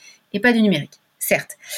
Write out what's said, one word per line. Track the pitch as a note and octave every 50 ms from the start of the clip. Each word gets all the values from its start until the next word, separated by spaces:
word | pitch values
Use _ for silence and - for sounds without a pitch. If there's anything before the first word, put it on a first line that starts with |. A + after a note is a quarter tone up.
| - - - _ _ _ -
et | G3
pas | G#3+ B3 A#3
du | A3+ G#3+
numérique, | G3+ F3+ C#3+ C#3 - - _ _ _ _ -
certes. | - - G3 - - - - _ - - -